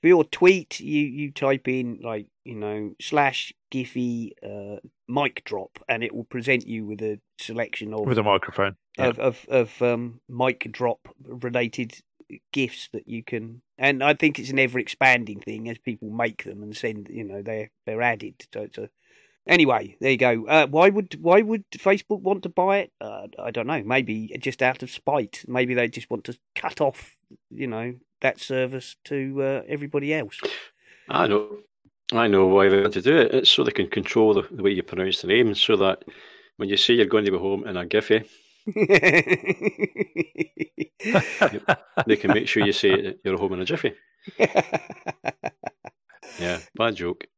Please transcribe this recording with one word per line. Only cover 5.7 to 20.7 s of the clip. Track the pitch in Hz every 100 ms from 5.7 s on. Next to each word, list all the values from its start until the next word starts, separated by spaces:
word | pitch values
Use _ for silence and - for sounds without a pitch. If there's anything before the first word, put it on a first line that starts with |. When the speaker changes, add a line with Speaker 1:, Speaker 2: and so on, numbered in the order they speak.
| - -
Speaker 1:
and | 117
it | 117 113
will | 113
present | 127 117 127 -
you | 110 104
with | 107
a | 110 104 _ _
selection | - 113 113 - 107
of | 110 104
Speaker 2:
With | 113
a |
microphone. | 104 98 - - 98 95 _ -
Yeah. | 131
Speaker 1:
of, | 117
of, | 131 117 -
of, | 131 113 -
um, | 123 117 120 117 _
mic | 123 127 127 117
drop | 107 123 113 - _
related | 135 123 123 120 120 - 117 - _ _ _ - _
gifs | - 127 - -
that | 110 -
you | 113
can, | 113 120 113 117 _ _
and | 135 135
I | 139
think | 143 160 143
it's | 127
an | 135
ever | 131 123
expanding | - - 131 123 113 98
thing | - 110 113
as | 117
people | - 107 110
make | 110 117 110 98
them | 101
and | 107 107
send, | 120 107 98
you | 107 104
know, | 101
they're, | 101 110 107 _ -
they're | 110
added. | 120 110 107 _ -
So | 107
it's | 107 -
a, | 107 _ _ _ _ _ -
anyway, | 175 147 117 101 _
there | 135
you | 131
go. | 127 113 110
Uh, | 156
why | 143